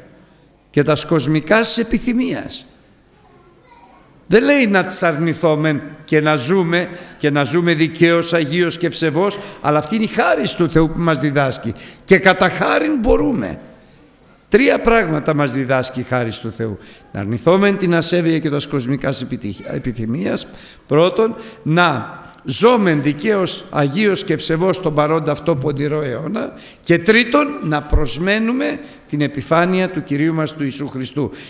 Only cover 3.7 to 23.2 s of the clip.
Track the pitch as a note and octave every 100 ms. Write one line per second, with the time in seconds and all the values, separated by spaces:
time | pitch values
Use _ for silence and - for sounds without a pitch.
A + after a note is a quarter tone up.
3.7 | - - - _ _ - G3+ C#4 C#4+ A3+
4.7 | G3 F3 - F3 D3+ E3 D#3 E3 D3+ D#3
5.7 | C#3+ - - - D#3 D3+ D3+ C3+ F#3+ E3
6.7 | F3 E3+ - - - D3 C#3+ C#3 E3+ E3+
7.7 | D#3 D#3+ E3 E3+ E3+ E3 E3+ C#3 F3 E3+
8.7 | E3 E3 - D#3+ D3 G3 - - - D3
9.7 | D3+ D3 A3 A3 G#3 E4+ D4+ G#3+ - E3+
10.7 | D#3+ D#3+ D#3+ E3 C#3+ D3 C#3 C3+ - A2+
11.7 | - - - - F#3 F#3+ F3+ F#3 D3+ B3+
12.7 | D4 D#4 D4 A3+ B3+ D4 G#3+ G2+ - -
13.7 | - - - _ _ _ _ - G#3 C#4
14.7 | D#4 A#3 A3+ F3 D3+ C#3+ D3 C#3+ C3 B2+
15.7 | C3 B2 C3 A2+ B2+ A#2 G2 A2+ G#2 A2+
16.7 | F#2+ - - - - G2+ A#2 E3 F#3+ G3+
17.7 | G3 F3+ E3+ D#3 F3 E3 D#3+ D#3 C3+ -
18.7 | C#3+ A#2+ C#3 - C3+ B2 A#2+ G#2 - -
19.7 | D3 C#3 A2 A2+ C#3 G3+ G#3+ - - -
20.7 | - - D3 F3+ G3 A3+ A3+ - - -
21.7 | E3 F3 B2+ G#2+ - - - - C3+ A3+
22.7 | A#3+ F#3 D3+ C#3 D3